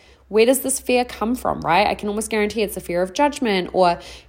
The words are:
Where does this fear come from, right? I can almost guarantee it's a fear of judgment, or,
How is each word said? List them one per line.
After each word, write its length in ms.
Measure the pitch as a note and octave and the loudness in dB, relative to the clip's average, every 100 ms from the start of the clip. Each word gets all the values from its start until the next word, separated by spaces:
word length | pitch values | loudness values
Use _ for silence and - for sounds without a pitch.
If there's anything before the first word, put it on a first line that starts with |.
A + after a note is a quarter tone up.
| - _ - | -20 _ -2
Where 180 | G3+ A3+ | 2 4
does 140 | C4 | 4
this 200 | C4+ - | 0 -4
fear 260 | - B3 B3 | 0 0 0
come 300 | - G#3+ B3 | -4 -4 -2
from, 260 | - D#2+ | -2 -2
right? 260 | D3+ E3+ G#3 | 2 2 2
I 80 | G3 | 0
can 140 | G#3 | -4
almost 200 | G#3 G#3 | -6 -4
guarantee 340 | A3 G#3 A3 | -2 -2 -2
it's 120 | G3+ F#3+ | -4 -4
a 60 | |
fear 200 | - F3 | -4 -2
of 120 | F#3 | -2
judgment, 560 | F#3 D4 C#4+ A#3+ F#3+ F3 | 2 0 0 0 0 0
or, 280 | - F3+ F3 - - | 2 4 2 -6 -20